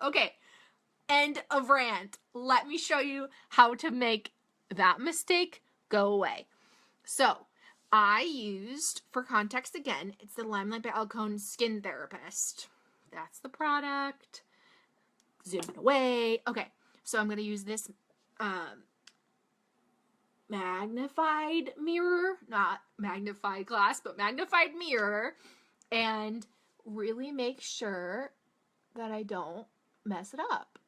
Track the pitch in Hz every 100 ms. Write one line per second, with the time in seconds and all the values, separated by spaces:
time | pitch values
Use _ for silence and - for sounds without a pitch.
0 | 285 285 208 - _ - - _ _ _
1 | - 285 294 285 - 285 247 277 240 196
2 | 202 - _ 247 254 254 285 320 - 294
3 | 277 277 269 - _ - 240 240 320 247
4 | 240 214 - - _ _ _ 175 185 175
5 | 294 320 - 349 349 - _ _ _ 214
6 | 202 202 175 - - _ _ _ _ _
7 | - - 254 - - _ - - _ 214
8 | 202 214 330 277 208 190 208 285 320 -
9 | - 254 254 240 208 254 262 359 277 151
10 | 190 196 214 - 220 208 196 226 233 202
11 | 214 226 214 208 208 - 233 214 196 135
12 | 147 185 151 - - - - _ _ _
13 | _ - 160 - 262 - 302 285 285 277
14 | 277 277 _ - - _ _ _ _ _
15 | _ _ _ _ 190 175 165 - 208 277
16 | 254 240 226 226 - 226 - _ _ _
17 | - 226 208 208 208 208 196 220 - 202
18 | _ _ _ _ 208 185 160 104 _ _
19 | - _ _ _ _ _ _ _ _ _
20 | _ _ _ _ _ 208 185 185 208 233
21 | 277 - 320 302 311 330 262 - 311 339
22 | 349 349 370 370 - 220 185 190 - -
23 | 202 185 208 202 202 196 196 226 202 269
24 | 208 175 208 262 370 349 320 330 339 240
25 | 208 208 240 - - - _ _ _ 226
26 | 226 220 214 226 208 _ _ _ 226 214
27 | 214 226 277 285 247 262 - - 220 185
28 | 180 214 277 - _ _ _ _ _ 233
29 | 226 214 208 196 160 175 226 _ _ _
30 | 208 185 196 269 440 - - -